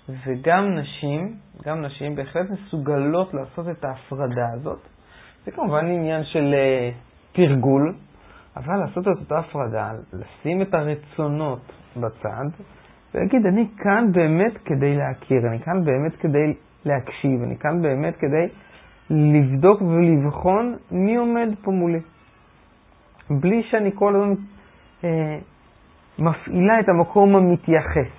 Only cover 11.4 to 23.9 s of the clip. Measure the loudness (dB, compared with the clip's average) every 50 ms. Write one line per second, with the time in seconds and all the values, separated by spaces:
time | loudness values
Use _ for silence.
11.4 | -4 -4 -6 -8 -12 -16 -20 -20 -20 -16 -10 -8 -8 -8 -8 -8 -8 -8 -8 -6
12.4 | -8 -8 -10 -12 -16 -20 -20 -20 -20 -20 -20 _ _ _ -6 -4 0 2 2 2
13.4 | 4 4 2 2 0 0 -4 -4 -2 0 2 2 2 2 2 2 2 2 2 2
14.4 | 2 0 -2 -4 -6 -4 -2 0 0 0 0 0 -2 -4 -6 -8 -4 0 0 2
15.4 | 2 0 -2 -4 -4 -4 -2 0 0 0 0 0 0 -2 -4 -4 -2 0 2 2
16.4 | 2 0 -2 -4 -8 _ _ _ -4 -2 -2 -2 -4 -6 -8 -4 -2 0 0 0
17.4 | -2 -4 -6 -6 -4 -4 -2 0 0 0 0 0 -2 -4 -4 -4 -2 0 0 0
18.4 | 0 -2 -4 -10 -20 -20 -20 -20 -20 -20 -20 _ _ -2 2 4 4 6 6 6
19.4 | 4 4 2 4 6 6 6 6 4 2 4 4 4 6 4 4 2 0 -2 -2
20.4 | 0 0 2 2 0 -2 -4 -8 -10 -6 -2 0 0 2 2 0 0 0 0 0
21.4 | -2 -2 -4 -6 -4 -2 -2 0 0 0 0 -2 -4 -8 -16 _ _ _ _ _
22.4 | _ _ _ _ _ _ _ _ _ _ _ _ _ _ _ -16 -6 -4 -2 0
23.4 | 2 2 2 2 0 0 0 0 0 -2